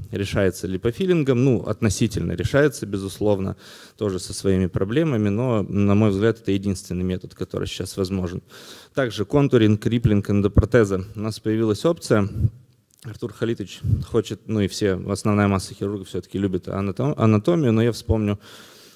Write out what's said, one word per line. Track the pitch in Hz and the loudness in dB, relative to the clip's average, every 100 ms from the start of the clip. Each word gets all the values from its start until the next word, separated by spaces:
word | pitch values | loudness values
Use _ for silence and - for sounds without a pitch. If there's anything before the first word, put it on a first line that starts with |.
| - | -6
решается | 98 98 110 95 - 90 | -6 -2 0 0 0 -6
липофилингом, | 92 120 120 185 175 135 120 | -4 -4 -2 0 2 2 4
ну, | 135 110 - | 4 2 0
относительно | 110 110 - 110 - 87 | 0 0 2 -2 0 -4
решается, | 87 - 143 147 - 101 | -2 0 2 2 0 -6
безусловно, | 101 95 - 104 98 95 95 - - - - | -6 -6 -2 0 2 -2 -6 -14 -20 -20 -6
тоже | 107 90 | -4 -4
со | - | -6
своими | 101 98 95 90 | -4 0 2 0
проблемами, | - 98 135 165 113 104 | -2 -2 0 0 0 0
но, | 104 127 110 | 0 0 -2
на | - 101 101 | 0 0 4
мой | 101 107 | 4 4
взгляд, | 98 113 110 | 4 0 0
это | - | -2
единственный | 98 98 92 - 90 | -2 -2 -6 -6 -4
метод, | 92 90 - | -4 -4 -8
который | - 92 95 98 | -10 -8 -6 -6
сейчас | - 95 - | -6 -8 -6
возможен. | 92 95 90 90 - - - - - | -4 -2 -4 -8 -12 -20 -20 -20 -8
Также | - 123 98 98 | -2 -2 -2 0
контуринг, | 143 143 120 107 107 110 | 2 4 6 6 4 0
риплинг | 117 110 104 101 | 2 2 2 2
эндопротеза. | 101 98 - 104 123 101 95 98 | 2 2 2 4 4 4 0 -6
У | 107 | -8
нас | 107 - | -8 -6
появилась | 110 110 113 101 | -2 0 0 2
опция. | 160 170 - 110 101 - - - - _ _ _ | 0 -2 2 2 2 0 -2 -2 -20 _ _ _
Артур | 113 - 123 | -16 -10 -12
Халитович | - 117 117 95 - - - - | -4 -4 -4 -8 -8 -2 -2 0
хочет, | 117 - 104 - | -2 -2 -6 -4
ну | 110 | -2
и | 95 | -2
все, | - 101 | 0 0
основная | 90 92 98 110 104 101 | 0 -4 -2 0 2 2
масса | 98 - | 2 -4
хирургов | - 101 104 95 | -8 -6 -6 -8
всё-таки | 90 - 95 | -10 -6 -4
любит | 98 90 - | -2 -2 -4
анатом-, | 95 98 92 135 151 | -4 -4 -2 -4 0
анатомию, | 110 107 165 175 127 | 2 4 2 2 2
но | 110 | 2
я | 117 | 2
вспомню, | 107 - 110 104 101 - - - - - | 0 -2 0 0 -4 -8 -20 -20 -20 -20